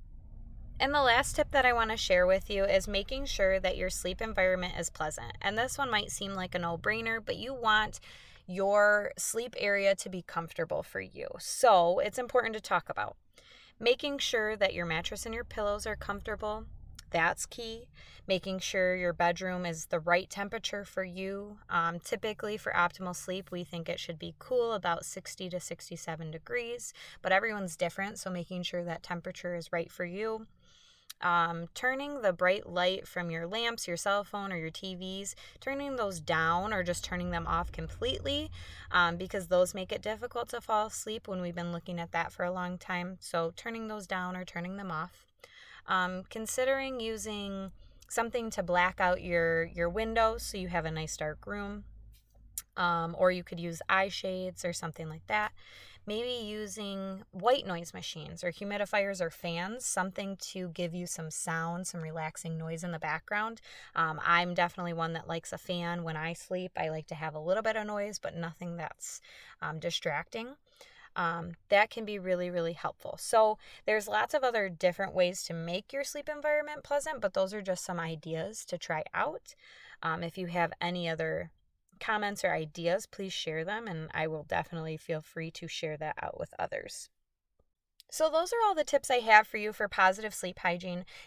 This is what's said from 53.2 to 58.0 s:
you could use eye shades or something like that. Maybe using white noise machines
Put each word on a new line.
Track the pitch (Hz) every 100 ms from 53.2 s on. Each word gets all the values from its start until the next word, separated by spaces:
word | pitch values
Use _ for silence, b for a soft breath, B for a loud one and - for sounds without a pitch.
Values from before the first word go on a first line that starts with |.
| 185
you | 180
could | 175 175
use | 170 165 -
eye | 190 196
shades | - 190 185 185 175
or | 175
something | 175 165 - 160
like | 160 -
that. | 214 214 - B B B B -
Maybe | 214 247 247 208
using | 214 208 202 202 196 190 190 -
white | 185 220 269 190
noise | 170 170
machines | 185